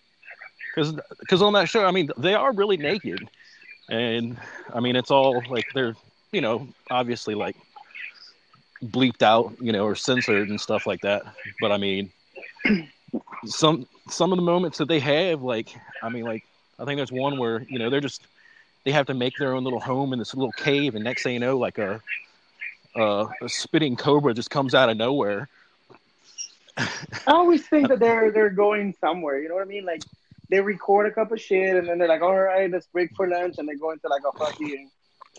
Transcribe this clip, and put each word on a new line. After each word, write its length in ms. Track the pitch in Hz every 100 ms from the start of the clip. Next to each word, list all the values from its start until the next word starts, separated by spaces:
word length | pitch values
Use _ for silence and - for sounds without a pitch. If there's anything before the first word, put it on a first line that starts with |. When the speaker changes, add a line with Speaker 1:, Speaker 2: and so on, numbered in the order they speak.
| _ _ - - - - -
Speaker 1:
'Cause, 200 | - 151 151 - - -
'cause 140 | 180
on 100 | 208
that 160 | 202 165
show, 160 | 226 190
I 60 |
mean, 180 | 185 151 -
they 160 | 170
are 180 | 208 269
really 260 | 202 208 185
naked. 520 | 147 202 117 92 - _ - - - - -
And, 480 | 113 120 117 117 120 - - -
I 60 | 120
mean, 160 | 123 127
it's 160 | 127
all, 320 | 139 135 123 120
like, 160 | 120 - 135
they're, 200 | 120 113 _ _ _
you 100 | 196
know, 260 | 113 117 127 - -
obviously, 460 | 127 120 117 - 107
like, 200 | 92 - _ - - - - - - _ _ _ _ -
bleeped 380 | 117 127 127 -
out, 320 | 107 113 113 117
you 100 | 120
know, 140 | 104 104
or 100 | 92
censored 540 | - 127 123 104 104
and 100 | 104
stuff 280 | - 104 110
like 140 | 92
that. 220 | 101 101 - - 104 -
But, 100 | 107
I 60 | 101
mean, 340 | 101 98 101 _ _ - - - -
<clears throat> 800 | 190 151 _ _ - - - 107
some, 420 | - 156 165 - _ -
some 220 | - 180
of 60 | 180
the 60 |
moments 340 | 170 175 170 -
that 80 | 143
they 120 | 160
have, 420 | 135 147 185 156
like, 320 | 127 113 - 117 - -
I 80 | 113
mean, 160 | 120 113
like, 180 | 110 - _ _ -
I 60 | 127
think 120 | 143
there's 140 | 127
one 260 | 127 139 135
where, 280 | 117 113 127
you 80 | 123
know, 100 | 113
they're 100 | 139
just, 240 | 175 - _ _ - _ _ _
they 80 | 135
have 140 | 147 139
to 60 |
make 240 | 131 127 -
their 160 | 139 131
own 80 |
little 160 | 127 117
home 320 | 131 131 139
in 60 | 127
this 140 | 104
little 180 | 131 127
cave, 420 | - - 139 143 110
and 80 |
next 180 | 113 127
thing 100 | 135 120
you 40 |
know, 180 | 123 135
like, 200 | 104 113
a, 240 | 98 110 - - - _ _ _ - - _ 117
a, 300 | 107 101 107 -
a 60 | 120
spitting 460 | - - 160 151 120
cobra 380 | 147 147 143
just 160 | 117 -
comes 260 | 147 135 131
out 140 | 123
of 80 | 110
nowhere. 500 | 120 143 101 101 143 _ _ _ _ - _ _ _
<laughs> 480 | - - _ _ -
Speaker 2:
I 100 | - - - - -
always 380 | 320 349 330 -
think 200 | 302 262
that 120 | 233
they're, 320 | 233 226 214
they're 180 | 214 214
going 440 | 190 208 208 202 -
somewhere, 400 | 156 180 151 139
you 80 | 160
know 60 | 180
what 60 |
I 20 | 196
mean? 180 | 202 185
Like, 160 | 165 - - _ - -
they 120 | 190
record 460 | 196 185 - 202 208
a 40 |
cup 200 | 214 220
of 80 | 226
shit, 340 | - 190 190 185
and 140 | 175
then 80 | 175
they're 100 | 170
like, 140 | 160
"All 120 | 175 190
right, 320 | 190 190 190
let's 160 | 180 -
break 260 | 180 170 -
for 100 | 185
lunch," 280 | 175 180 160
and 100 | 147
they 80 | 143
go 160 | 160
into, 160 | 156 156
like, 140 | 139 139
a 120 | 135
fucking 520 | 151 147 151 139 139 _ _ _ -